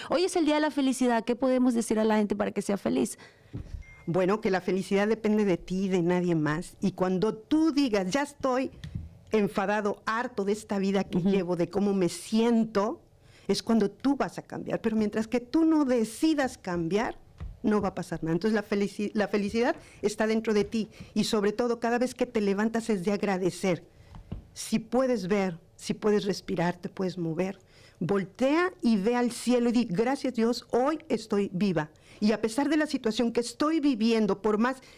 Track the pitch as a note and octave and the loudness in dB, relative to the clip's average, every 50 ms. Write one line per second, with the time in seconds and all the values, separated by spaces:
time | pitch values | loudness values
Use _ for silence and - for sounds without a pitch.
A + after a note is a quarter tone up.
0 | - - C4 D#4+ F4+ F#4+ - F4+ D#4+ C#4+ D4 D4+ D4+ D4+ - C#4+ C4+ C4 B3 - | -4 -2 0 0 0 0 0 0 2 2 2 2 0 0 0 0 0 0 0 2
1 | B3+ A#3+ A#3 A3+ A3 - A#3+ A#3+ C4+ C4 B3+ B3+ B3 B3+ A#3 A#3 A3+ - A3 G#3+ | 2 2 2 2 0 -2 -2 0 0 2 2 4 4 2 2 2 0 0 0 0
2 | A3 A3 G#3+ G#3+ G#3 G3 G3+ G3+ G#3 G3 G#3 G#3 G3 - G3+ G3 - - - - | 2 2 2 2 2 0 0 -2 -2 -2 -4 -4 -4 -2 -4 -2 -2 -2 0 0
3 | - G3 - - - - - _ - - - - - - - - - - - - | 0 -2 -4 -10 -18 -20 -20 _ -20 -14 -14 -12 -12 -12 -12 -14 -14 -16 -20 -12
4 | - - D#3+ F#3 F#3 F3 G#3 G#3+ - G#3 F#3+ F3+ F3+ G#3+ F3+ F#3+ F3 - G3 G3 | -8 -4 0 0 2 2 0 0 0 -2 -2 -2 -2 -2 -2 -2 -2 0 0 0
5 | G3+ G#3+ A3+ A3 - G#3+ G#3+ G#3+ G#3 G3+ F3 - - - F#3 F#3 G3 F#3+ F3+ F#3 | 2 2 0 0 0 2 2 2 2 2 0 -2 -2 -4 -4 -4 -2 0 0 2
6 | E3+ F3 F3+ F3+ F3 F3+ E3+ D#3+ D3+ D3 D3+ E3 F3+ - - - - F#3+ - - | 2 2 2 2 2 2 2 2 2 0 -2 -2 -6 -10 -8 -4 -4 -4 -2 0
7 | F3+ F#3 F#3 F3+ F#3+ A3 G#3+ A3 - - D4+ D#4 D#4+ D#4+ B3+ C#4+ C#4+ B3+ G#3 G3+ | 0 0 0 0 0 0 -2 -4 -4 0 2 2 2 2 2 2 0 2 2 0
8 | F#3 F#3 - C#4 C#4+ C#4 - - - C4 B3 B3+ C4+ - - - - - - - | 0 0 0 -2 -2 -4 -4 -4 -2 0 0 0 -2 -4 -6 -12 -14 -12 -12 -12
9 | - - - - - - - A3 G3+ F#3 - G#3+ G3 F#3+ G#3 G#3+ G3+ G#3 - - | -12 -14 -16 -20 -6 -2 0 2 2 2 0 -2 -2 0 0 0 -2 -2 -4 2
10 | - - A3 A3+ B3 B3 B3+ - G3 G3+ G#3+ A3 - - G#3 G3+ F#3+ G3 G3 G3 | 2 4 4 4 2 -2 -4 -2 0 0 0 -2 -2 -2 -2 0 2 2 2 2
11 | F#3 - - F#3 E3 G3+ F#3+ F#3+ F3+ E3+ F3+ E3 E3+ E3+ - G3 G3+ G3+ G3 G3 | 0 0 0 2 4 4 4 4 2 2 0 0 0 0 0 0 2 2 2 2
12 | F3+ E3+ E3+ - - - G#3+ A3 A3+ A#3+ A#3 A3+ A3 A3 - G3+ G3 A3+ E4 - | 2 0 0 -4 -4 0 2 4 4 4 4 4 2 2 0 0 0 0 -2 -6
13 | - _ - _ - - - - - - G3+ G3 - - A3+ A3+ G3+ G3 G3+ - | -10 _ -20 _ -20 -20 -20 -8 -2 -2 -2 0 0 2 2 4 2 2 0 0
14 | - C4+ C#4 C4+ A3+ F3 - E3 - - - D#3+ - - - - - A3+ A3 A3 | 0 0 2 2 0 -2 -4 -8 -10 -10 -10 -10 -6 -4 -4 -2 -2 0 0 0
15 | G#3+ G#3 - A3 A3 - - B3 B3 - - D#4+ D#4+ D#4+ D#4+ D4+ D4 B3+ B3+ A#3+ | 0 0 0 -2 -2 -2 -2 -4 -2 0 2 2 4 4 4 4 4 4 2 2
16 | A3 A3 - - - D#4+ D#4+ C#4 C4+ B3+ - - - F#3 F3 F3 E3 E3 F3+ G#3 | 2 0 -2 0 2 2 2 2 0 -2 -4 -6 -8 -6 -4 -2 -2 0 0 0
17 | A#3+ - - - - - - - - - - - - G#3+ G#3+ G#3 F#3+ F#3+ - - | 0 -2 -6 -10 -16 -20 -18 -14 -14 -14 -12 -4 -2 0 2 2 0 0 -4 -6
18 | E3+ - E3+ D#3+ D#3+ D#3 E3 E3+ - A3 G#3+ G#3+ G#3 - G#3+ G3+ G3+ G3 - - | -6 -6 -6 -6 -2 -2 0 0 0 0 0 0 0 -2 -2 -2 -2 -2 -4 -6
19 | G#3 G3+ - G#3+ G3 G3 - G#3 G3 G3+ F#3+ A3+ A#3+ C#4 E4+ - - - - - | -6 -4 -2 -2 -2 0 0 -2 -2 -2 0 0 0 0 -2 -4 -8 -18 -12 -6
20 | - G#3+ G#3+ - A3 G#3+ A3 A3 A3 A#3 G#3+ G#3 G3+ G3+ - A3+ G#3 - - - | -4 -4 -2 0 0 0 0 0 0 0 0 0 0 0 -2 -4 -4 -6 -8 -16
21 | - - - G#3 G3+ - A3+ A3 G3+ G#3 G#3 - A#3+ A#3+ A#3 A#3 A#3 A3+ A#3+ A#3+ | -20 -6 -4 -2 -2 0 0 0 0 0 0 0 -2 -2 -2 -2 -2 -2 0 0
22 | B3+ B3+ - - B3 B3 - A3+ G#3 G3+ G3 G3 G#3+ A3+ A3+ A3+ A3 - A3 F#3+ | 0 -2 -2 -4 -4 -2 -2 0 0 0 0 0 0 0 0 -2 -2 -2 -2 -2
23 | E3+ - - F3+ G3 G3+ F#3+ F3+ F#3+ F3 - - - F#3+ F3 - - - _ - | 0 -2 -2 0 0 -2 -2 0 -2 -2 -2 -2 -2 -2 -2 -2 -4 -10 _ -20
24 | - - - - - - - - - - - - - - A3 A3+ A3+ - - B3 | -20 -20 -20 -20 -14 -12 -12 -12 -12 -16 -16 -14 -6 -2 -2 -2 -2 -2 0 0
25 | C4+ B3+ B3 G#3+ F#3 E3+ G#3 G3+ F#3+ F#3 E3+ E3 - - _ - - - G#3+ - | 2 2 0 -2 -2 0 0 0 0 -2 -4 -8 -12 -20 _ -12 -8 -6 -6 -2
26 | - G#3+ G#3 G#3 G3 G3+ F3+ - - - F#3+ F3 E3+ F3 F3 - - F#3 - - | 0 2 2 2 0 -2 -4 -4 -6 -6 -4 -2 0 -2 -2 -4 -8 -12 -8 -6
27 | F#3+ F#3 D#3+ F#3 E3+ E3 D#3 D#3+ F#3 F#3+ G3 - - _ - - - - - _ | -6 -4 -4 -4 -4 -4 -2 -2 -4 -4 -6 -10 -16 _ -20 -20 -20 -20 -10 _
28 | F3+ D#3 G3+ G3+ F#3+ - - - B3 C4+ D4 E4 F4+ F4 - - - A#3+ A3+ A3 | -2 0 0 0 -2 -4 -4 -2 0 2 4 2 2 0 -2 -2 0 2 2 2
29 | F#3 A#3 A#3+ B3 B3 A#3+ A#3 - - A3+ B3 B3 A#3+ A#3+ A3 B3 A3+ - F3 F3 | 2 2 0 2 0 -2 -2 -4 0 0 2 2 2 2 2 2 0 0 0 0
30 | A#3 B3 C#4 C4+ - C4 B3+ - A3 A3+ A#3+ - - - - A#3 B3+ C#4+ D#4+ D#4 | 0 0 0 -2 -2 -4 0 0 0 0 0 -2 -4 -2 0 0 2 0 0 -2
31 | - - A#3+ A3 - - G#3+ G3+ G3+ - - F3 G#3 G3 F3 D#3 D3+ - - - | -4 -4 -4 -4 -2 -2 -2 -2 -2 -2 -2 0 0 0 0 0 -2 -4 -8 -16
32 | - - - - G#3 G#3 A3 G#3 - A3 A3 - C#4 C#4+ D#4+ D4+ D4+ D4+ - C4 | -20 -20 -8 -2 0 0 0 0 -2 -2 -2 -2 0 0 2 0 0 0 -2 -2
33 | - A3 A3 - B3 A#3 A3+ A#3+ A#3+ A#3+ - - D4+ D4+ E4 D#4+ C4+ D4 C4 G3+ | -2 -2 0 0 0 0 0 -2 -2 -2 -4 -2 0 0 0 2 2 2 2 2
34 | A3 A#3 A#3 A3 A3 F#3+ G3 G3 - G#3+ G#3+ G#3 A#3 B3+ C4 C4 - - - | 2 2 4 4 2 2 0 0 0 0 0 2 0 0 -2 -4 -10 -18 -20